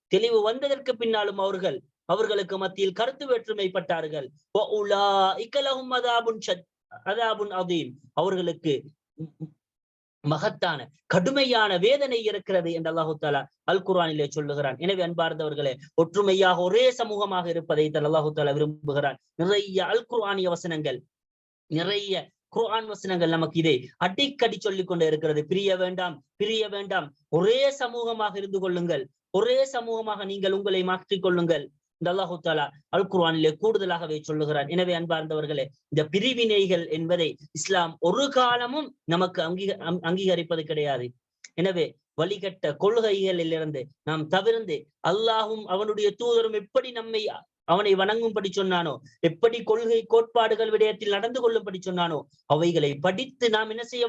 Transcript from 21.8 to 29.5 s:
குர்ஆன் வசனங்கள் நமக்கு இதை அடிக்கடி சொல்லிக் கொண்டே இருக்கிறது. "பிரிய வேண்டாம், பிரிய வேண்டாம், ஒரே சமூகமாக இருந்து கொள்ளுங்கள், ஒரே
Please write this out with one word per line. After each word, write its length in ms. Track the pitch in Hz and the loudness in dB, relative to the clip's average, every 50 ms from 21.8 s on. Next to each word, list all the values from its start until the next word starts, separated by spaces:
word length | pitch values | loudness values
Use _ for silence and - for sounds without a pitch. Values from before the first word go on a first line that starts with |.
| 170 180 208 202 202 196 190 170 - - _ _ _ _ - | 0 0 -2 -2 -2 -2 -4 -4 -4 -8 _ _ _ _ -4
குர்ஆன் 340 | 226 233 208 208 226 220 214 208 | -2 -2 0 -2 -2 -4 -4 -8
வசனங்கள் 420 | 190 - 190 185 175 170 160 165 | -8 -6 -4 0 2 2 2 2
நமக்கு 200 | 165 160 151 156 165 160 | 2 0 0 0 2 4
இதை 140 | 165 143 123 139 - - - 175 | 4 4 2 0 -6 -8 -4 -4
அடிக்கடி 500 | 180 190 - 285 277 277 - 233 226 - - - | -2 0 0 -2 -2 0 0 0 0 0 -2 -4
சொல்லிக் 240 | 208 190 190 180 180 | -4 -2 -2 -2 -2
கொண்டே 160 | 185 170 165 156 | 0 0 2 2
இருக்கிறது. 300 | 156 151 160 156 151 147 151 151 | 2 0 0 0 0 0 0 -2
"பிரிய 200 | 185 190 196 196 185 180 | 0 0 2 2 0 0
வேண்டாம், 340 | 185 180 185 180 180 180 156 - - _ _ - | 0 -2 -2 -4 -4 -6 -6 -10 -16 _ _ -6
பிரிய 220 | 202 214 220 220 214 208 196 | -4 -2 0 -2 -2 -4 -6
வேண்டாம், 320 | 202 202 190 196 185 156 143 - _ _ _ - | -8 -6 -4 -4 -4 -4 -6 -10 _ _ _ 0
ஒரே 260 | 160 180 208 233 262 277 277 269 277 | 2 4 4 4 4 4 2 0 0
சமூகமாக 540 | 262 240 233 240 233 233 226 220 214 208 190 202 | -4 -6 -4 -4 -4 -4 -2 -2 -2 -4 -4 -6
இருந்து 200 | 196 196 196 190 185 | -6 -4 -4 -2 -2
கொள்ளுங்கள், 380 | 190 180 175 175 170 165 139 127 135 _ _ _ _ - 190 | -2 -2 0 0 0 -2 -2 -4 -6 _ _ _ _ 0 2
ஒரே 200 | 220 240 | 2 4